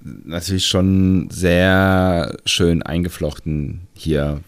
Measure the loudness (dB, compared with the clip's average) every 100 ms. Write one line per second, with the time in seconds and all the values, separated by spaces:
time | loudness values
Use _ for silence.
0 | -16 -16 -10 -10 -4 -2 0 2 4 4
1 | 4 2 0 -2 2 4 4 4 4 2
2 | 2 0 -2 -6 -4 0 2 2 -2 -4
3 | -4 -4 -6 -6 -6 -4 -4 -10 -14 -10
4 | -2 0 0 -4